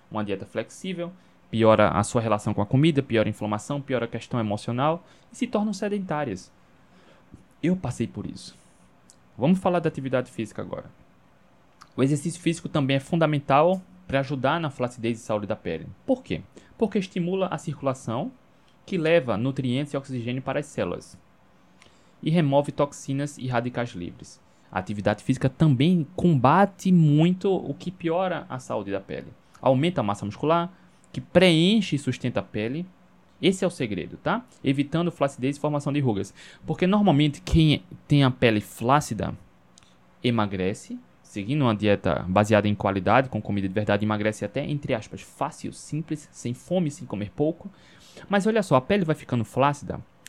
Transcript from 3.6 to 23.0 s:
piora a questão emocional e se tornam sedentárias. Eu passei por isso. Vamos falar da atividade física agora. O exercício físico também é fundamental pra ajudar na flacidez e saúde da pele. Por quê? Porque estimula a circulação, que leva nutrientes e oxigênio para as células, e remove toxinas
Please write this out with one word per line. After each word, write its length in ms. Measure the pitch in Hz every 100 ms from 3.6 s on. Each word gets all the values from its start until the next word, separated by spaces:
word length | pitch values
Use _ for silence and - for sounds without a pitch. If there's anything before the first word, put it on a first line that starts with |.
| - 143
piora 240 | 135 123
a 40 | 117
questão 300 | 117 - 123
emocional 680 | 107 101 - 120 147 170 - - -
e 40 | -
se 120 | 247
tornam 240 | 214 214
sedentárias. 800 | 190 208 208 185 151 139 92 - _ _ _ _ _ - - _ - _ _
Eu 140 | 165
passei 320 | 185 127 - 117
por 200 | 104 -
isso. 300 | - - - _ _ _ _ _ - _ -
Vamos 220 | 139 185
falar 220 | 190 175
da 80 | 165
atividade 420 | 147 131 127 123
física 320 | - 110 -
agora. 240 | 90 - - - _ _ _ _ _ _ _ _ - -
O 60 |
exercício 380 | 135 147 170 -
físico 280 | 165 165 147
também 280 | 160 135 139
é 40 |
fundamental 840 | - 170 156 147 - 139 170 190 - - -
pra 140 | 135
ajudar 400 | 131 135 131 165
na 100 | 156
flacidez 480 | - 120 - 113 117
e 40 |
saúde 240 | - 107 101
da 100 | 107
pele. 300 | 90 82 82 - -
Por 160 | 254
quê? 180 | - 82 - - - -
Porque 200 | 214 214
estimula 500 | 190 185 170 190 185
a 100 | 151
circulação, 720 | - 139 135 - - 117 240 - _ _ _ _ -
que 100 | 190
leva 400 | 156 170 123 101
nutrientes 560 | 131 135 127 127 147
e 40 | 139
oxigênio 440 | 131 127 117 131
para 200 | - 143
as 60 | 147
células, 520 | - 90 87 - - _ _ _ _ _ _ - _ _ -
e 80 | 151
remove 400 | 170 143 139 143
toxinas 680 | - 143 -